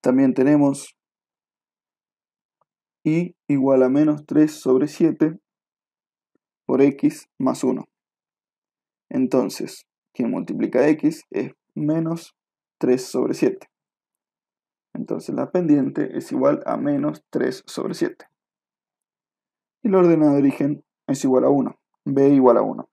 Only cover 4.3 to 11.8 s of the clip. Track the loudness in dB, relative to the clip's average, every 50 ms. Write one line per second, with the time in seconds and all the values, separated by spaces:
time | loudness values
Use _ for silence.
4.3 | 2 2 2 2 0 -6 -2 0 2 2 0 -2 -2 0 0 0 2 0 -2 -2
5.3 | -2 -6 _ _ _ _ _ _ _ _ _ _ _ _ _ _ _ _ _ _
6.3 | _ _ _ _ _ _ _ -4 2 2 2 2 2 0 -2 -2 -2 -2 -20 _
7.3 | _ _ -4 -4 -4 -2 -4 -4 -4 -4 -8 _ _ _ _ _ _ _ _ _
8.3 | _ _ _ _ _ _ _ _ _ _ _ _ _ _ _ _ -4 -2 -2 0
9.3 | 0 0 0 0 -6 -10 -12 -12 -12 -18 _ _ _ _ _ _ _ -6 -4 -4
10.3 | -4 -6 -6 -8 -6 -4 -4 -2 0 2 2 2 2 2 0 -4 -4 -4 -16 _
11.3 | -8 -8 -8 -8 -10 _ _ _ _ -6